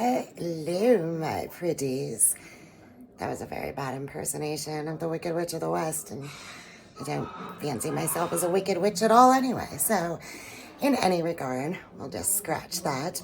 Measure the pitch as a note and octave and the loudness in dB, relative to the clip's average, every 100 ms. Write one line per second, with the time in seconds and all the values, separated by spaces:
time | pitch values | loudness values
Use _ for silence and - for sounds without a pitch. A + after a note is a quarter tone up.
0 | A#3+ B3+ B3+ - E3+ E3 D3+ F3 A3+ A3+ | 2 2 -2 -6 -6 -4 -2 2 6 6
1 | E3 E3 D#3 G2+ - - E3+ D#3 C#3 C3 | 6 0 -2 -2 -4 -4 -2 0 0 -2
2 | C#3+ A2+ - - - - - - - - | -4 0 0 0 -8 -20 -20 -20 -20 -20
3 | - - - - - - - - C3+ C3 | -20 -8 -6 -6 -6 -6 -6 -4 -4 -4
4 | C#3 D3 B2+ D3 D3+ D3+ D3+ D3+ D3+ D#3 | -8 -6 -6 -4 -4 -4 -4 -4 -4 -4
5 | E3 D#3+ F3 E3 E3+ E3 D#3+ F3 E3 D#3 | -2 -2 -2 -2 -2 -2 -2 0 0 -4
6 | - - C#3 - - - - - - - | -6 -10 -10 -12 -14 -16 -16 -20 -20 -12
7 | - C#3+ - - - - D3 B2 D#3 C#3+ | -6 -4 -4 -8 -12 -6 -4 -2 -2 -2
8 | D#3+ E3+ E3+ E3+ F3 F#3+ F#3+ F3+ G3 G#3 | 0 0 0 0 2 2 2 2 2 2
9 | A3 A3+ B3+ C4 C4 G#3 - - - G#3+ | 6 10 10 8 4 0 -2 -2 2 2
10 | E3+ D#3+ - - - - - - C#4 C4 | 2 -4 -8 -14 -14 -16 -16 -2 2 4
11 | F#3+ F3+ E3 E3+ C3+ B2+ C#3+ F3+ - - | 4 4 2 -2 -2 -2 -2 -4 -8 -12
12 | C#3 G2 F2+ - - D3+ - - E3 C3+ | -8 -4 0 0 0 -4 -4 -4 -2 -2
13 | D3 - | -4 -6